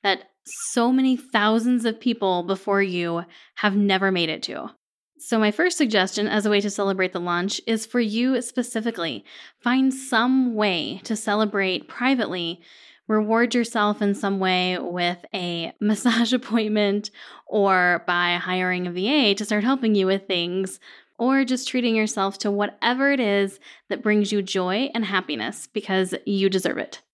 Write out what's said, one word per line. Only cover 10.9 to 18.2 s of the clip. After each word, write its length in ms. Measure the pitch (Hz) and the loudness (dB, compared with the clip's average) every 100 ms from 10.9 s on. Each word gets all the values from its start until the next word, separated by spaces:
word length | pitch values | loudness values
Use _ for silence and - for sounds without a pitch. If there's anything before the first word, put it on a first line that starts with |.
| 180 | -8
to 100 | - | -6
celebrate 720 | 214 - 208 214 208 190 185 - | -6 -2 0 0 0 -2 -2 -6
privately. 760 | - 247 269 214 180 170 170 - - - - _ | -4 0 0 -2 -4 -6 -8 -14 -20 -20 -20 _
Reward 480 | 214 214 226 233 247 | 0 2 2 2 0
yourself 440 | 233 233 208 208 | 0 0 0 2
in 140 | 202 | 0
some 240 | 202 202 196 | 0 -2 -2
way 400 | 190 185 180 180 | 0 2 0 -2
with 400 | 175 175 175 175 - | -4 -2 -2 -4 -8
a 380 | 196 175 170 165 - | -8 -6 -6 -8 -2
<laughs> 40 | |
massage 520 | 208 214 247 226 226 | 0 2 2 2 2
appointment 760 | 247 247 226 214 214 208 202 208 - - - | 0 0 -2 0 2 2 0 -4 -16 -20 -20
or 600 | - 214 196 185 180 175 - | -4 2 4 4 4 2 0
by 300 | 175 | 0